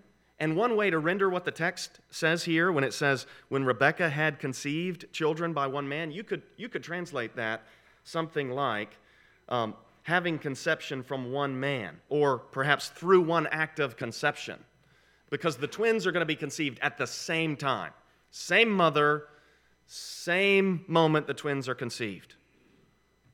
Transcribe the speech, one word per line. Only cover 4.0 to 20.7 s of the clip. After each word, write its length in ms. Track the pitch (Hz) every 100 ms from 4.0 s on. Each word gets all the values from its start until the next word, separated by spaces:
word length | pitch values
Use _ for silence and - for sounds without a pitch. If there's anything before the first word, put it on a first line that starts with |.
| 170
had 280 | 143 156 143
conceived 720 | 143 123 143 156 180 170 -
children 420 | - 156 160 170
by 120 | 151 139
one 220 | 143 139
man," 220 | 147 165
you 140 | 160
could, 180 | 226 170 - -
you 120 | 233
could 160 | 156
translate 520 | 131 175 170 139 113 -
that 260 | 110 110 - - _ _
something 460 | - 165 160 156 135
like, 480 | 127 139 104 107 - _ _ _ _ -
um, 260 | 120 113 107 - _
"having 360 | - 175 170 151
conception 640 | 147 131 165 160 - 135
from 300 | 123 135 123
one 260 | 139 139 131
man," 420 | 139 135 95 73 -
or 280 | 147 143 123
perhaps 500 | - 135 139 139 -
"through 340 | - 175 185
one 240 | 160 165 156
act 320 | 156 160 -
of 180 | 139 -
conception," 640 | 120 - 147 - - 76 - _ _ _ _ _ _
because 260 | 143 170 123
the 100 | 143
twins 400 | - 226 226 180
are 60 |
gonna 140 | 175 160
be 100 | 156
conceived 420 | 147 - 147 117
at 160 | 143 -
the 80 | 131
same 500 | - - 165 160 139
time. 380 | 143 113 80 - _ _ _
Same 400 | - - 185 226
mother, 560 | 196 165 147 147 151 151 - _ _ _ _ _
same 960 | - - - - 180 196 196 196